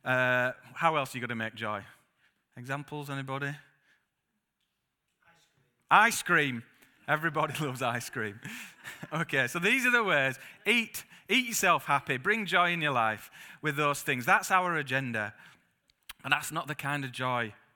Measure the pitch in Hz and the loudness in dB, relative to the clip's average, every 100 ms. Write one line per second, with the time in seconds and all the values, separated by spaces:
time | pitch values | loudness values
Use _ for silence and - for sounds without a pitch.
0 | 127 127 127 127 123 - - - 165 156 | 0 2 4 2 0 -4 -16 0 2 2
1 | 131 127 120 117 110 110 113 104 98 - | -2 -6 -6 -4 -6 -4 -6 -6 -8 -20
2 | _ _ _ _ _ - 123 139 143 151 | _ _ _ _ _ -16 -8 -8 -6 -10
3 | 139 135 135 135 139 147 _ _ _ _ | -8 -8 -6 -6 -6 -8 _ _ _ _
4 | _ _ _ _ _ _ _ _ _ _ | _ _ _ _ _ _ _ _ _ _
5 | _ _ _ _ _ _ _ _ _ 175 | _ _ _ _ _ _ _ _ _ 6
6 | 220 - - 170 143 120 - _ _ _ | 6 2 2 2 2 -2 -10 _ _ _
7 | - 151 160 156 151 139 147 127 127 120 | -2 -2 0 -2 -2 -2 -4 -2 -2 -2
8 | - 123 110 101 - 233 - - - - | -6 -6 -6 -8 -14 -12 -16 -16 -18 -14
9 | - 156 160 139 123 156 185 262 247 240 | -8 -6 -2 0 0 0 0 2 4 2
10 | 208 151 135 123 - - - 233 202 - | 4 2 2 -2 -14 -6 0 0 0 -10
11 | - - - 240 247 214 190 156 - 143 | -14 -20 0 0 0 0 4 4 4 0
12 | - 127 143 220 190 180 175 175 151 127 | 0 -2 0 0 2 2 4 2 0 2
13 | 110 107 - - - - 151 143 147 139 | 2 0 -10 -20 -20 -6 -4 2 0 0
14 | - 127 120 202 190 190 180 160 143 131 | -2 -2 4 2 4 2 2 -2 0 -2
15 | 131 113 104 - - - _ _ _ _ | -2 -4 -4 -8 -20 -20 _ _ _ _
16 | - - - 143 147 156 147 151 143 147 | -20 -14 -2 0 0 -6 -6 -6 -2 -4
17 | 135 120 127 123 110 - _ | -4 -4 -2 0 -4 -8 _